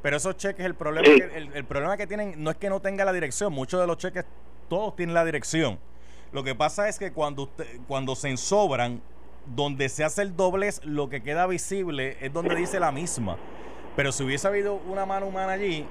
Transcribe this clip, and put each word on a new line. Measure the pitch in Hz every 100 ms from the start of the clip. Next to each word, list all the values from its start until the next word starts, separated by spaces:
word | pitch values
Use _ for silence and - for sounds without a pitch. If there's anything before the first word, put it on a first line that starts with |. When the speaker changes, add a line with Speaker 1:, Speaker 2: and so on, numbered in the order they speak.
Speaker 1:
Pero | 147 147
esos | 190 185
cheques, | 196 196 180
el |
problema | 180 151 156 147
Speaker 2:
Sí. | 147
Speaker 1:
que, | 175 160
el, | 147
el | 143
problema | 135 139 156 202
que | 196
tienen | 208 208 156
no | 156
es | 160
que | 202
no | 190
tenga | 196 196
la | 196
dirección. | 185 151 - 202
Muchos | 143 131 180
de | 175
los | 165
cheques, | 185 180 175 - - - -
todos | 175 196 -
tienen | 170
la | 170
dirección. | 165 151 - 160 143 92 - - - - -
Lo | 139
que | 131 123
pasa | 151 - 208
es | 202
que | 190
cuando | 147 151 139
usted, | 135 - 143 123 123
cuando | 135 131 131
se | 143
ensobran, | 127 - 202 196 127 120 120 - - - - 143
donde | 127 143 135 135
se | -
hace | 151 -
el | 202
doblez, | 175 185 190 202 -
lo | 151 147 135
que | 135
queda | 117 156 185
visible | 175 - 196 180 143 131 -
es | 135
donde | 160 175 170
dice | 175 190
la | 165
misma. | 139 170 - 104 82 - - - - -
Pero | - 139
si | 135
hubiese | 131 135 196
habido | 202 202
una | 196 185 196 190
mano | 196 196
humana | 190 190
allí | 190 202 160 135